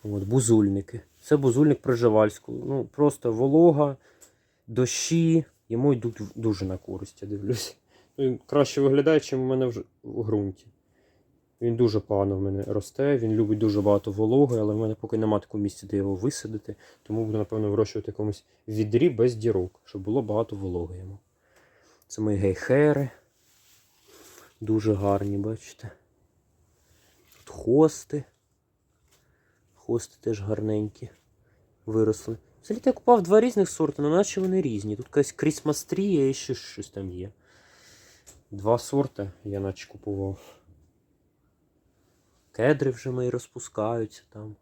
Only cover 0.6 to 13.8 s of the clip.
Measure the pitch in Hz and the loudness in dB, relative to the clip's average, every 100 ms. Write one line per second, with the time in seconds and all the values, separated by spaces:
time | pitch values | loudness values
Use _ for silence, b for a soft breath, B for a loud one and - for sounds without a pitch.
0.6 | 101 98 - 113 - _ - 151 135 120 | 4 0 -6 -16 -18 _ 0 2 4 4
1.6 | 151 143 - 120 117 107 107 - - 120 | 4 4 0 2 4 6 4 0 -14 -10
2.6 | 123 135 - - 147 - 123 110 135 156 | -6 -6 -6 0 0 2 -4 0 4 8
3.6 | 170 147 147 135 b b b b b b | 8 6 0 -2 b b b b b b
4.6 | - 113 127 - - 165 165 165 - _ | -6 -2 0 -2 0 2 4 2 0 _
5.6 | _ 113 143 123 117 113 104 - 113 98 | _ 0 2 2 -2 -8 -12 -4 -2 -2
6.6 | 95 92 - 92 98 _ 101 101 98 117 | -4 -6 -10 -12 -12 _ -12 -8 -4 -4
7.6 | - - _ b b - 135 123 - 143 | -6 -16 _ b b -2 -2 -2 -2 2
8.6 | 139 - 139 139 143 156 - 131 131 131 | 2 2 4 4 4 2 2 -4 0 0
9.6 | 127 110 - _ 120 113 107 104 98 92 | -2 -4 -12 _ -12 -6 -2 -2 -2 -8
10.6 | - _ _ _ _ _ _ _ _ _ | -20 _ _ _ _ _ _ _ _ _
11.6 | 120 117 120 107 - 101 98 95 98 98 | -4 2 2 2 0 0 0 0 -2 -4
12.6 | 101 104 - - 139 135 113 107 107 107 | -4 -6 -6 -2 0 0 0 0 2 2
13.6 | 110 104 | 2 2